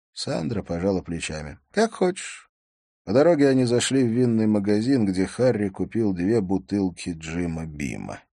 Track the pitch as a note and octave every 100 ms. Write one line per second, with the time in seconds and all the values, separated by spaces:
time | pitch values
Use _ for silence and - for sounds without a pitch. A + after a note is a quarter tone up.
0 | _ - - - C#3+ G#2+ - E2+ F#2+ F#2
1 | E2+ E2 - D#2 D2+ - _ - A3 -
2 | F#3 - - - - _ _ _ _ _
3 | - A2+ D#3+ D#3+ C#3 C3 B2 A#2+ - C3
4 | B2 A#2 B2 A2 A2 G#2+ G2+ G#2 A#2 C3+
5 | G2+ F#2 F#2+ - B2+ A2+ G2+ F#2+ F2+ A2+
6 | G#2+ F2+ F#2 A#2 F#2 F#2+ - G2+ F#2 F2
7 | F#2 D#2+ D#2+ E2+ F2 D#2+ D#2+ D2 C#2 G#1
8 | G1+ - _